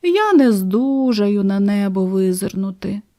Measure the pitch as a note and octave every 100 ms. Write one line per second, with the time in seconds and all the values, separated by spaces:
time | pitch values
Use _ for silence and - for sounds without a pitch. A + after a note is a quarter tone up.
0 | F4+ F#4 G#4+ F4+ C4 G#3 F#3 G#3 C4 C4+
1 | C4 A3 G3+ G#3 G3 G3 G3+ G3+ G3+ F#3+
2 | F#3 F#3+ F#3+ F#3 F#3+ F#3 G3 F#3+ G3 G3+
3 | -